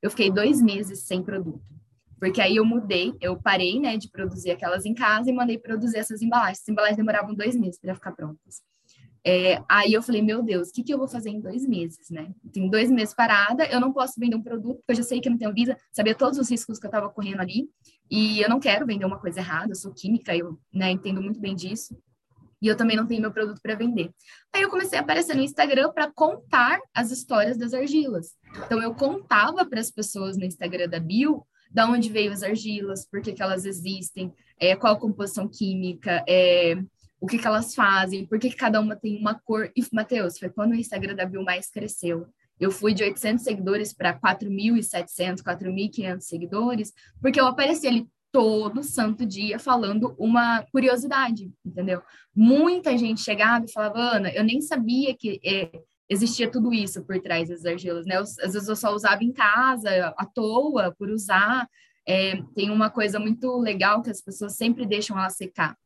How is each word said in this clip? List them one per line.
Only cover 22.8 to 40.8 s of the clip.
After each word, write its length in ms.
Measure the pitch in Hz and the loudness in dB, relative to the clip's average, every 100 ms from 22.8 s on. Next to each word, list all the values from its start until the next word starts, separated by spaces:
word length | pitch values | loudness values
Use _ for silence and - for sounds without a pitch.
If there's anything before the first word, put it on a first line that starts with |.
| 226 220 | 2 2
não 100 | 226 | 0
tenho 160 | 233 | 0
meu 100 | 220 | -2
produto 280 | 214 214 208 | -2 -4 -4
pra 140 | - 214 | -8 -2
vender." 360 | 233 226 170 _ _ - _ | -2 -2 -4 _ _ -20 _
Aí 80 | 392 | -2
eu 80 | 392 | 0
comecei 280 | 370 381 - | 0 -2 -2
a 40 | |
aparecer 340 | 285 311 330 277 | 0 0 0 0
no 60 | |
Instagram 500 | 269 - 262 269 294 | -2 0 2 4 2
pra 180 | 311 302 | 0 -4
contar 680 | - 311 - - 269 247 339 539 | 2 0 0 0 4 4 2 -2
as 180 | - 233 | -4 -4
histórias 460 | 247 - 233 214 240 | -4 -2 2 2 0
das 160 | 240 | -4
argilas. 640 | 254 277 302 285 196 165 _ _ - - | -4 0 2 2 -4 -8 _ _ -16 -4
Então, 160 | 226 | -2
eu 140 | 233 233 | -2 -2
contava 680 | 277 392 - 220 220 339 370 | -2 -2 2 4 4 2 -2
pras 260 | 240 226 | -2 -6
pessoas 460 | - 214 202 190 190 | -6 -8 -6 -6 -4
no 80 | 185 | -6
Instagram 420 | 175 175 180 175 | -6 -8 -4 -4
da 120 | 170 | -4
bio 440 | 165 202 294 302 - _ _ | -2 2 2 0 -4 _ _
da 180 | - 226 | 2 2
onde 200 | 240 220 | 4 0
veio 220 | 214 208 | 0 -2
as 100 | 202 | -2
argilas, 640 | 196 220 214 208 202 190 - | -4 -4 -4 -6 -6 -8 -8
por 120 | 202 | -8
que 120 | 202 | -8
que 80 | 190 | -6
elas 240 | 190 190 190 | -4 -4 -4
existem, 680 | 190 170 190 180 - 185 - _ _ | -8 -8 -8 -10 -10 -10 -10 _ _
é, 200 | 180 190 | 2 4
qual 160 | 233 | 2
a 60 | 208 | 2
composição 460 | 226 202 202 - 202 | 0 -4 -4 -4 -8
química, 800 | - 196 185 185 170 - 175 - | -4 -4 -2 -4 -6 -4 -4 2
é, 480 | 180 180 175 170 170 190 _ _ _ | 4 6 6 4 0 -4 _ _ _
o 80 | 190 | -4
que 100 | 233 | -2
que 100 | 226 | 0
elas 280 | 214 226 - | 0 -2 0
fazem, 500 | 208 196 190 190 190 | 4 4 2 -2 -2
por 140 | 220 | -2
que 100 | 247 | -2
que 60 | - | 0
cada 240 | 247 220 | 2 2
uma 160 | 214 214 | 0 -4
tem 240 | 214 208 | -6 -4
uma 140 | 208 | -4
cor. 360 | 220 _ 214 220 - | -4 _ -4 -2 -4
E, 80 | 233 | -2
Mateus, 460 | 226 214 247 185 170 | -2 -2 -2 -2 -4
foi 100 | 185 | -10
quando 240 | 196 214 | -2 0
o 40 | |
Instagram 400 | 233 | 0